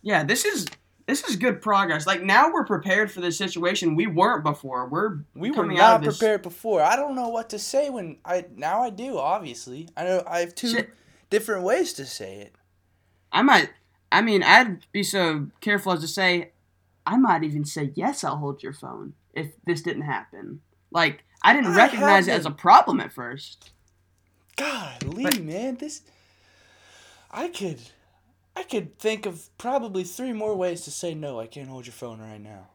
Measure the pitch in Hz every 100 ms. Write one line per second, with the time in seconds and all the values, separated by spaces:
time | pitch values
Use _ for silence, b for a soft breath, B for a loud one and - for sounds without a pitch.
0 | 214 185 147 247 403 349 165 - _ _
1 | - 277 - 208 247 202 214 196 196 156
2 | 151 190 185 208 311 330 247 190 190 190
3 | 214 190 175 160 190 170 175 202 175 156
4 | 220 165 202 220 151 143 135 127 127 151
5 | 214 156 - - 202 285 175 180 - -
6 | 147 139 220 208 175 - 226 190 156 240
7 | 285 262 240 226 226 214 - 269 294 254
8 | 175 143 - 180 175 110 147 196 247 190
9 | 262 196 139 196 165 117 - 127 165 -
10 | 175 185 180 175 175 - 247 233 - b
11 | b b b 208 214 202 180 269 349 -
12 | 135 - 95 98 101 _ _ _ _ _
13 | _ _ _ 165 254 220 143 - _ _
14 | _ 175 226 202 143 202 247 180 _ 208
15 | 190 196 170 156 143 _ - 202 196 175
16 | 151 - 185 175 - _ _ _ _ _
17 | - 226 247 170 156 147 147 - 143 143
18 | 196 285 156 147 143 139 185 156 131 120
19 | 143 - _ - 151 - - 170 175 151
20 | 151 113 - 87 98 147 _ _ _ 170
21 | 160 147 _ _ - 269 220 180 254 226
22 | 285 294 180 175 151 147 175 220 - -
23 | - - 120 135 - - - _ _ _
24 | _ _ _ _ _ - 294 262 165 120
25 | 139 175 269 208 156 175 254 247 302 -
26 | _ b b b b b b b b b
27 | b b b - 339 349 196 143 - _
28 | _ _ _ _ _ - 381 233 160 _
29 | 214 214 214 170 - _ 233 269 233 190
30 | 180 - 262 220 214 202 180 170 151 -
31 | 175 160 147 120 117 147 131 131 123 117
32 | 123 113 110 107 104 101 92